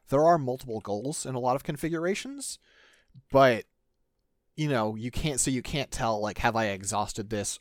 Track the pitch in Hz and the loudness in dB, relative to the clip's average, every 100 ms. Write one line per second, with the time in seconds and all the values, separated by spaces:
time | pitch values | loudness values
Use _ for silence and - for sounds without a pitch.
0 | - 139 160 170 131 127 127 110 104 104 | 0 4 6 6 2 -4 -6 -8 -4 -4
1 | 131 151 139 127 123 135 - 147 160 165 | -4 -6 -6 -2 0 0 -2 -6 -4 -2
2 | 170 208 262 277 - - _ _ - _ | -2 -2 -6 -10 -12 -12 _ _ -20 _
3 | _ - _ 135 135 110 - _ _ _ | _ -20 _ 6 6 6 -4 _ _ _
4 | _ _ _ _ _ - 151 127 107 110 | _ _ _ _ _ -4 0 2 0 -2
5 | 120 - 156 127 143 127 - 151 120 - | -6 -4 -2 0 0 0 -2 -6 -4 -2
6 | 113 107 104 95 123 113 110 95 95 104 | -2 0 -2 0 0 2 0 -2 -4 -2
7 | 104 - 104 107 98 - | -2 -6 -6 -4 -4 -8